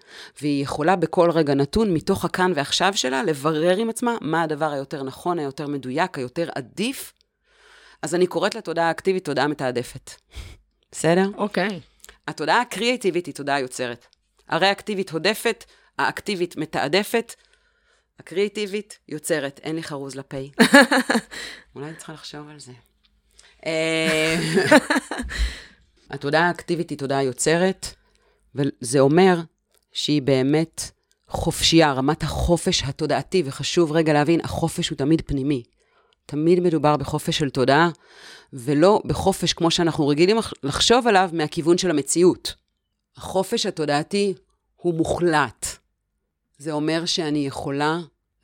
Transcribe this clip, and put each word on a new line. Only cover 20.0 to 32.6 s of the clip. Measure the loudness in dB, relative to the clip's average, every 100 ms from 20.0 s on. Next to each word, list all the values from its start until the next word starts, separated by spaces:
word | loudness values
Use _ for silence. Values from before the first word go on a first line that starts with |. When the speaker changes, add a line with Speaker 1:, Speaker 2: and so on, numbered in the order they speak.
| -10 -12
Speaker 1:
לפה. | -12 -12 -6 0 6 6 6 4 0
Speaker 2:
<laughs> | -2 -4 -10 -14 -16 -20 -14
Speaker 1:
אולי | -14
אני | -14
צריכה | -16
לחשוב | -18 -16 -18 -18
על | -20
זה. | -20 -20 _ _ _ _ _ _ _ _ -6
אה, | -2 0 0 0 2 0 0 0 2 6 4 4 -2 -2 -8 -8
<laughs> | -4 -4 -4 -18 _ _ _ -14
התודעה | -10 0 2 2
האקטיבית | 0 -4 -4 -4
היא | -6
תודעה | -2 0
יוצרת, | 0 0 2 4 2 0 -8 -16 _ _ _ _ _ -4
וזה | -4 -4 0 4
אומר | 6 8 6 4 0 _ _ _ _
שהיא | -6 -2 0
באמת | 2 2 4 2 0 -6 -14 -16 _ _ _
חופשייה, | -6 -4 -2 4 6 4
רמת | 4 2 0
החופש | -2 -2 2 2